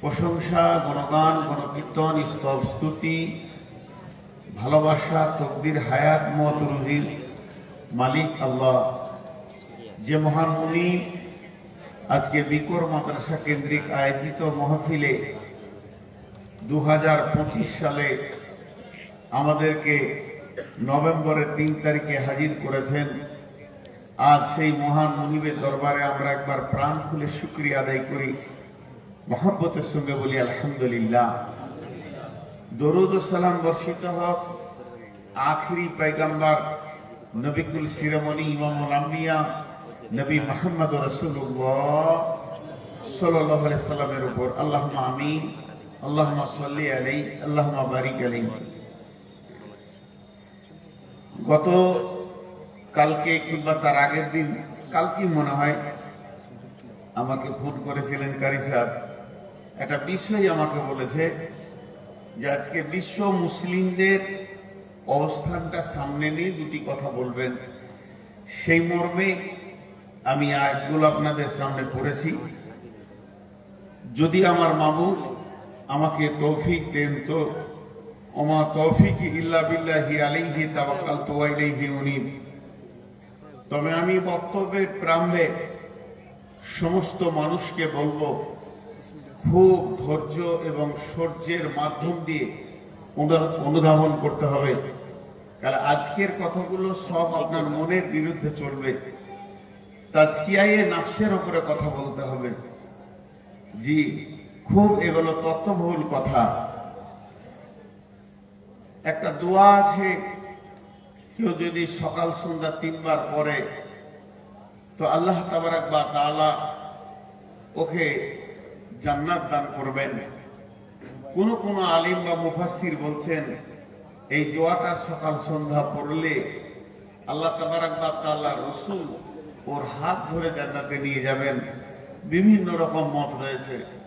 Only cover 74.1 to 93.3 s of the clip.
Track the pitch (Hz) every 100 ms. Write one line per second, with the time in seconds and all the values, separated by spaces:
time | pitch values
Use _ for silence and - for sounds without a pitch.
74.1 | 117 160 175 185 170 165 156 151 156 180
75.1 | 196 - - - - - - - 147 156
76.1 | - 151 151 151 151 175 170 151 147 147
77.1 | 143 - 156 151 - - - - - -
78.1 | - - - 151 156 151 156 156 - 202
79.1 | - 165 156 165 165 160 165 165 156 147
80.1 | 151 147 165 165 151 151 147 139 143 143
81.1 | 147 - 147 147 147 147 131 143 139 139
82.1 | 139 117 - - - - - - - -
83.1 | - - - - - - 147 151 165 175
84.1 | 185 180 170 175 202 190 196 196 - 165
85.1 | 165 175 175 160 - - - - - -
86.1 | - - - - - - - 165 185 170
87.1 | - 170 156 151 170 - - 160 143 151
88.1 | 147 147 - - - - - - - -
89.1 | - - - - 170 185 180 - - 131
90.1 | 156 151 151 170 165 165 147 147 135 -
91.1 | - 165 - - 170 151 135 147 147 160
92.1 | 170 156 151 120 - - - - - -
93.1 | - 151